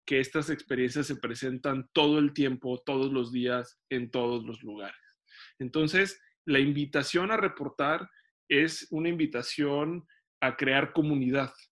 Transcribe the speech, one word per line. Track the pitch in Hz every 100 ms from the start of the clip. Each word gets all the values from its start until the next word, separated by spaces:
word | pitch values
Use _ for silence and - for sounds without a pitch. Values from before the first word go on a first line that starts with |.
| -
que | 139
estas | 131 156 147
experiencias | 147 - 127 127 143 135
se | 131
presentan | 120 117 135 127 139 135 127
todo | 160 147 151
el | 147
tiempo, | 147 139 127 127 123
todos | - 135 135
los | 135 120
días, | 123 123 123 120 _ -
en | 127 120
todos | 127 120 120
los | 113 113
lugares. | 110 104 98 - _ _ _ - - -
Entonces, | 127 156 156 180 190 - _ _
la | - 139
invitación | 139 143 143 147 131 170 196
a | 220
reportar | - - 143 - 143 165 190 _ _ _ -
es | 143 160 - -
una | 156 165
invitación | 170 156 120 - - 143 143 156 175 - _ _ -
a | 131 -
crear | 135 139 135
comunidad | 165 151 143 127 139 131 - -